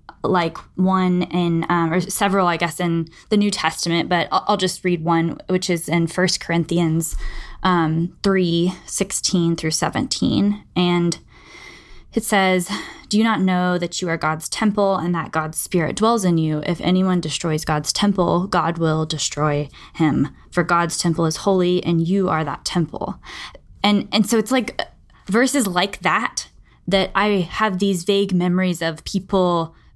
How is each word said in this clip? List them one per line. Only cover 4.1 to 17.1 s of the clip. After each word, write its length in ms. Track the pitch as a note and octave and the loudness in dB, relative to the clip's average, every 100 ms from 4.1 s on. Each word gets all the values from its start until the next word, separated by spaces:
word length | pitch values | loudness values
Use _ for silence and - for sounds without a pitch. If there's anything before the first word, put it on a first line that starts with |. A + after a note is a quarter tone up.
| F3 - | -2 0
I'll, 140 | - - | -2 0
I'll 80 | G#3 | 0
just 260 | F#3 - | 0 -2
read 180 | F#3 F3 | -2 0
one, 380 | D#3+ E3 E3 - - | 2 2 0 -4 -2
which 220 | F#3 F#3 | -2 0
is 180 | E3+ - | -2 0
in 200 | E3+ E3 | 0 0
First 320 | - F#3 - | 0 0 0
Corinthians, 760 | - E3+ D#3+ E3+ E3 D#3+ D#3+ - - - - - | -2 0 0 0 2 0 -2 -2 -4 -6 -10 -4
um, 540 | F#3+ F3+ D#3+ D#3+ E3+ - | 0 2 2 0 -2 -2
three 520 | G3 F#3+ F3+ E3+ F3 F#3 | 0 2 2 2 0 -2
sixteen 720 | - - - - - F#3 E3+ E3 | -8 -6 -4 -4 -2 2 2 0
through 140 | D#3+ | -2
seventeen. 920 | D#3+ D#3+ - - - - - G3+ G3+ - - | -2 -2 -2 -4 -2 0 2 0 -2 -4 0
And 420 | F3 F3 F3 E3 - - - - - - - - - | 2 2 2 -2 -8 -20 -20 -20 -20 -20 -20 -20 -8
it 100 | - | -4
says, 480 | G#3+ G#3 F#3+ F#3 F3+ G3+ - - - | 0 2 4 2 0 -6 -10 -16 -2
"Do 80 | G#3 | 0
you 80 | |
not 160 | A3+ G#3+ | 2 2
know 380 | F#3 F3+ F3+ F3+ | 2 2 2 0
that 240 | E3+ - | -2 -4
you 80 | F3+ | -4
are 80 | E3 | -2
God's 300 | D#3 D#3 - | -2 -4 -6
temple 460 | - A3 G3+ G3+ F#3 | -2 0 2 2 2
and 180 | E3+ | 0
that 180 | F3 D#3 | -2 -2
God's 260 | D#3+ D#3 D#3+ | -4 -4 -6
Spirit 380 | - F3 D3+ - | -2 0 0 2
dwells 280 | A3 A#3 F#3 | 2 2 2
in 100 | E3+ | 2
you? 220 | D#3 D3+ - | 2 0 -2
If 160 | E3+ | -2
anyone 380 | - F#3 F#3 | 2 2 2